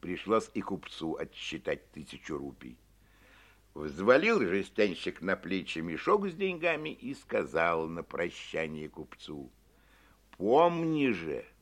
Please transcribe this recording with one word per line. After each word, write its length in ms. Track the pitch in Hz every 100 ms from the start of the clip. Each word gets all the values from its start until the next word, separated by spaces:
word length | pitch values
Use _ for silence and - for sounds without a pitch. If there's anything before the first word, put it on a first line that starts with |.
Пришлось 500 | 85 90 95 110 -
и 80 | -
купцу 540 | 95 95 - - 82 78
отсчитать 720 | 78 - - 82 - 73 -
тысячу 460 | - 73 69 - 76
рупий. 400 | 69 64 64 62 _ _ _ - - - - - _
Взвалил 680 | - 76 71 98 131 220 226
жестянщик 800 | 101 98 98 - 104 85 - -
на 140 | 95 92
плечи 440 | 87 92 - 82
мешок 480 | 82 78 - 208 196
с 80 | 165
деньгами 540 | 190 180 170 156 156
и 260 | - 120 139
сказал 720 | - 113 76 78 85 85 80
на 160 | 85
прощание 840 | 80 - 87 - - 85 80 78 76
купцу: 640 | 78 76 - - 76 65 _ _ _ _ _ _ _ _ -
«Помни 720 | 98 131 175 170 165 156 135
же 340 | 98 80 65 - _